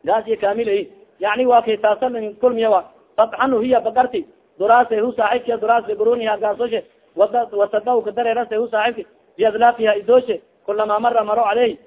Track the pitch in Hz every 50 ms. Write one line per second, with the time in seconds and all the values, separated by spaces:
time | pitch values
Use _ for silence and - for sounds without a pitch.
0 | - 160 196 220 220 220 220 208 208 196 208 226 233 220 196 202 175 - - -
1 | - _ _ _ 185 208 208 240 254 247 240 233 226 226 214 208 226 214 208 208
2 | 254 254 240 233 214 214 208 - 247 247 233 226 226 220 208 180 - - _ _
3 | _ _ _ - 220 226 214 - 247 269 262 220 226 254 254 226 - 220 214 247
4 | 254 247 247 190 - _ _ _ _ _ _ - 185 214 226 247 247 240 226 214
5 | 220 254 226 - 220 202 233 247 247 240 233 202 214 214 233 233 220 208 214 202
6 | 214 226 240 240 226 220 214 202 220 214 202 - 240 233 220 202 - _ _ _
7 | _ _ _ 165 202 208 208 240 233 233 208 202 208 202 - 208 208 240 247 233
8 | 214 214 202 240 240 233 226 240 240 233 220 214 240 226 226 214 208 240 233 220
9 | 185 _ _ _ _ _ _ - 214 220 208 220 233 240 240 240 226 214 208 208
10 | 196 208 240 247 247 240 202 - _ _ _ _ _ - 208 208 214 208 208 214
11 | 226 240 233 226 214 214 214 226 233 196 208 233 247 226 170 - _